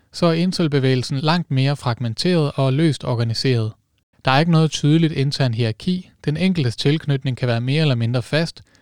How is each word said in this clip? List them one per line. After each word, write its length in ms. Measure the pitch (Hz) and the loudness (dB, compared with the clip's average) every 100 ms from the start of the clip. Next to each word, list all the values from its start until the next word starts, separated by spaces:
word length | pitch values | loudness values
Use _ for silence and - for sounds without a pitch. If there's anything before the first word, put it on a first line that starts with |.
| _ | _
så 140 | - 175 | -2 0
er 60 | |
incel-bevægelsen 840 | 165 180 - 165 143 131 131 - 135 | 2 0 0 0 2 2 0 -2 -2
langt 320 | 151 175 165 | 0 0 0
mere 260 | 131 135 143 | 0 0 -2
fragmenteret 760 | 123 117 120 110 180 175 143 | -4 -4 -6 -4 0 0 0
og 180 | - 135 | 0 0
løst 320 | 131 165 127 | 2 0 0
organiseret. 680 | - 117 117 113 135 120 110 - _ _ _ _ | -4 -2 -2 -2 0 0 -2 -8 _ _ _ _
Der 60 | - | 0
er 100 | 135 | 2
ikke 120 | 170 | 4
noget 180 | 160 160 | 4 2
tydeligt 420 | - 147 160 160 | 0 2 4 2
internt 420 | 143 135 - 131 | 0 -2 0 -2
hierarki, 560 | 113 113 - - 180 - _ | 0 -2 -2 -4 -4 -8 _
den 120 | - 151 | -6 0
enkeltes 400 | 185 175 120 - | 0 0 -2 -2
tilknytning 600 | 139 156 - 135 135 123 | 0 0 0 -2 -2 -2
kan 120 | 123 | -2
være 120 | 117 | -2
mere 220 | 123 151 | 0 0
eller 120 | 151 | 2
mindre 280 | 120 117 123 | 0 0 -2
fast, 400 | - 147 165 - - _ | -2 -2 -2 -6 -20 _